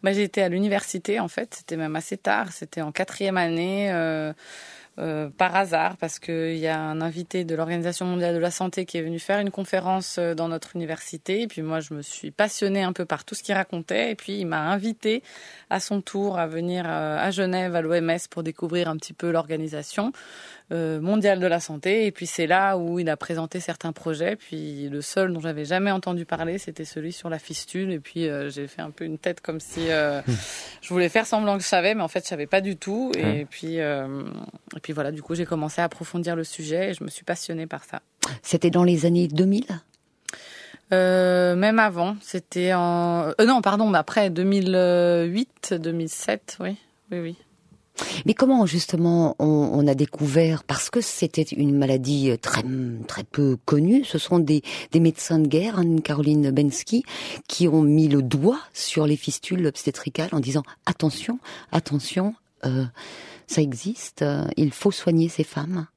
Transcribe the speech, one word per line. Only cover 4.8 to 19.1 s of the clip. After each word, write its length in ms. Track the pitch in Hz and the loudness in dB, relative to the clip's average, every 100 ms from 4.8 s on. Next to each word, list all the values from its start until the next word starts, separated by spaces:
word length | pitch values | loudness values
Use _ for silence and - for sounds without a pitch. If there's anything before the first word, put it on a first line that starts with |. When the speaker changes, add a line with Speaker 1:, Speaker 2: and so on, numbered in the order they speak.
| - - | -20 -8
Speaker 1:
euh, 300 | 165 151 151 139 | -6 -4 -6 0
par 160 | 185 | 2
hasard, 420 | 175 190 165 165 185 | 2 2 2 0 -2
parce 220 | 165 - | -8 -8
qu'il 400 | - 165 160 165 | -6 -4 -2 -2
y 80 | 160 | -2
a 120 | 160 | -2
un 220 | 156 156 | -4 -4
invité 440 | 165 165 175 185 | -4 -6 -6 -6
de 100 | 170 | -4
l'Organisation 500 | 160 160 170 170 175 | -4 -2 -2 -4 -4
mondiale 300 | 180 180 175 | -4 -2 0
de 60 | 170 | 0
la 100 | 170 | -2
santé 340 | 170 185 180 | -2 -4 -4
qui 140 | 185 170 | -6 -6
est 40 | |
venu 180 | 160 165 | -6 -8
faire 180 | - 202 | -2 0
une 140 | 202 | 0
conférence, 640 | 196 190 190 185 190 185 - | -4 -4 -2 0 -2 -2 -4
euh, 160 | 170 | -2
dans 140 | 165 165 | -2 -4
notre 260 | 165 - | -4 -8
université. 680 | 175 160 160 - 160 - 190 | -8 -8 -8 -10 -14 -4 -4
Et 40 | 233 | -4
puis 160 | - | -6
moi, 160 | 156 160 | -4 -4
je 160 | 151 | -6
me 80 | 151 | -12
suis 300 | 143 - - | -12 -12 -14
passionnée 500 | - 208 - 202 196 | -2 -2 0 -2 0
un 100 | 190 | -2
peu 120 | 180 | -4
par 200 | - 147 | -4 -4
tout 120 | - - | -6 -12
ce 80 | |
qu'il 100 | - | -4
racontait. 560 | 196 185 175 165 190 240 | -2 -2 -6 -4 -2 -2
Et 40 | 220 | -4
puis, 240 | - 202 | -8 -6
il 60 | 180 | -4
m'a 260 | 160 156 | -2 0
invitée 500 | 196 214 220 214 226 - - - - - | -2 -2 -4 -2 -2 -4 -20 -20 -20 -6
à 80 | 190 | -4
son 220 | - 202 | -2 -4
tour 360 | 185 196 202 185 | -4 -4 -2 -2
à 120 | 165 | -4
venir, 360 | 160 170 180 | -4 -4 -4
euh, 320 | 170 160 156 151 | -4 -4 -4 -2
à 140 | 185 | -2
Genève, 460 | 196 185 185 185 170 | 0 -2 0 0 -2
à 40 | |
l'O 120 | 160 | 0
M 180 | 170 165 | 0 0
S, 160 | 170 - | -2 -4
pour 160 | - | -8
découvrir 460 | 160 156 170 175 170 | -8 -6 -4 -2 -2
un 80 | 156 | -4
petit 160 | - | -8